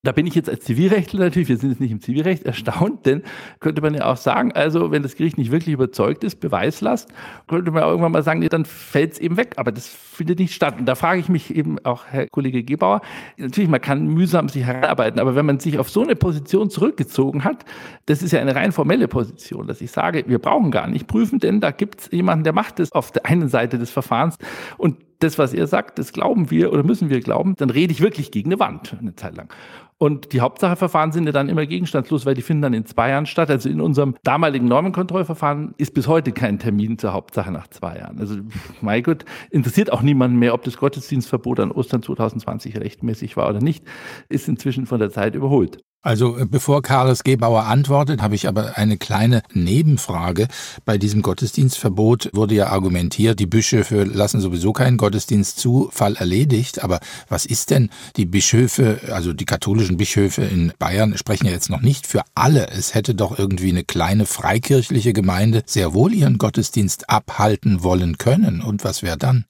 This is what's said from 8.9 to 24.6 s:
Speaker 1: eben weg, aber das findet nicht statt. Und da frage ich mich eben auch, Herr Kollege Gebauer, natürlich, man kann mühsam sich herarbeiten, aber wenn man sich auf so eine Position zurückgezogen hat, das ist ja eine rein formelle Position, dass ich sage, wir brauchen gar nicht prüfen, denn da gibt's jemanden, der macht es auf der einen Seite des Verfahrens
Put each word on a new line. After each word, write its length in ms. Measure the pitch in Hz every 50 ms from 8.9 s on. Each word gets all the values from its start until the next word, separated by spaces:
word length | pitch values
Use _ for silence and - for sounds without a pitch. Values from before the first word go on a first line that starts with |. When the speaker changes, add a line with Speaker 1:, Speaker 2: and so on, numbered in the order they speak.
| - 143 151 165 - -
Speaker 1:
eben 180 | - 165 170
weg, 180 | 190 247 240 -
aber 160 | - 127 120 107
das 160 | 120 - -
findet 500 | - - - - - - 175 156 180 170
nicht 160 | 190 170 -
statt. 220 | - 170 151 123 -
Und 80 | 127
da 80 | 117 127
frage 240 | - - 165 180 185
ich 100 | 165 -
mich 280 | 180 160 - - -
eben 280 | 160 147 160 156 139 _
auch, 200 | 131 120 - -
Herr 220 | - - 135 - -
Kollege 340 | - - 135 131 127 127 113
Gebauer, 380 | 123 143 156 - 185 202 208 - - - - - - -
natürlich, 320 | - - 131 127 - 208 165
man 120 | 156 120
kann 260 | - - 139 139 156
mühsam 420 | 151 156 160 185 175 165 175 147 139
sich 140 | - 143 123
herarbeiten, 560 | 123 123 127 135 - - - 120 110 - 113
aber 160 | - 131 123
wenn 120 | 135 151
man 120 | 151 139 131
sich 180 | - 170 147 147
auf 100 | 127 -
so 140 | - 208 240
eine 100 | 330 240
Position 560 | - - 185 160 151 143 - - 196 214 202
zurückgezogen 720 | - - 175 262 - - 131 - - - 135 135 139 147 135
hat, 220 | 202 214 - - - - - - - - - _
das 180 | - 151 143 190
ist 80 | 180
ja 100 | 175 143
eine 140 | 123 135 131
rein 160 | 139 - 208
formelle 380 | 170 - 143 143 175 - - -
Position, 580 | - 131 117 107 - - - - - - -
dass 140 | - - -
ich 100 | - 120
sage, 320 | - - - 170 175 151 - -
wir 100 | 123 117
brauchen 320 | - - - 302 226 156
gar 160 | 117 104 -
nicht 220 | - - - - -
prüfen, 320 | - 220 233 214 - 254
denn 200 | - - 190 208
da 120 | 208 - 139
gibt's 380 | - 202 208 - - - - -
jemanden, 320 | 175 180 180 170 160 156
der 80 | 156 156
macht 260 | 196 214 - - -
es 140 | 170 156 -
auf 180 | - 131 -
der 160 | - - -
einen 220 | - 156 175 160 135
Seite 280 | 123 123 117 120 131
des 140 | 120 120 117
Verfahrens 460 | - - 127 - - 113 143 170 160 - - - - -